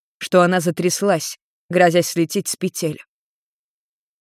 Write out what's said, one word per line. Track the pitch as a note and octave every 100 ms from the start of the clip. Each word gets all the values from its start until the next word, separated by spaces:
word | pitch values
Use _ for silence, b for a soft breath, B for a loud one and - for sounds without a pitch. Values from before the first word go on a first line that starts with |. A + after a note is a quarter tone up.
| _ -
что | - F#3
она | F3 F#3
затряслась, | E3+ D#3+ F3 - G3+ E3+ - - _ _ -
грозясь | F3 F3 E3+ E3+
слететь | - E3 G#3 -
с | -
петель. | F#3+ - E3 D3+ - _ _ _ _ _ _ _ _ _ _ _